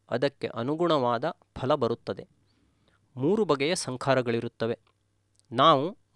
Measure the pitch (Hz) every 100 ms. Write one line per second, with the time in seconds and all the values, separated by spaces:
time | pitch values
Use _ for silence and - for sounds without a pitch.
0 | - 123 139 - - 113 120 156 170 156
1 | 123 120 147 - _ - 131 151 117 120
2 | - 101 - _ _ _ _ _ _ _
3 | _ 123 139 220 190 143 143 180 - 127
4 | - 131 120 117 117 - 113 117 _ _
5 | _ _ _ _ _ 117 151 143 156 240
6 | _